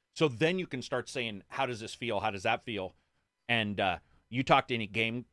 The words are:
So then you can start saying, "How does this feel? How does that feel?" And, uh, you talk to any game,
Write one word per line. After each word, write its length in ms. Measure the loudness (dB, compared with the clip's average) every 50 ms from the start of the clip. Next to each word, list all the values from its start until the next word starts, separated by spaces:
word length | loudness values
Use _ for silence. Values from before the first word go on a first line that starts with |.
| _ _ -2
So 120 | 2 2 2
then 300 | 2 2 2 2 2 2
you 80 | -2
can 160 | -4 -6 -8
start 260 | -6 -4 -4 -4 -4 -4
saying, 360 | -4 -4 -4 -4 -6 -8 -12 -10
"How 180 | -2 -2 -2 0
does 120 | -2 -4
this 140 | -6 -10 -10
feel? 260 | -6 -4 -2 0 0
How 120 | 0 0
does 120 | -2 0 0
that 220 | 2 0 0 0
feel?" 300 | -4 -4 -4 -4 -6 -8 _ _ _ _ _ _ _ _ _ _ 0
And, 320 | 2 2 2 0 0 2
uh, 180 | 2 2 2 0 _ _ _ -20 _ -8
you 100 | -2 -2
talk 260 | 4 6 6 6 6 2
to 40 | -2
any 140 | -4 -4 -4
game, 380 | -2 0 0 0 -2 -4 -8 _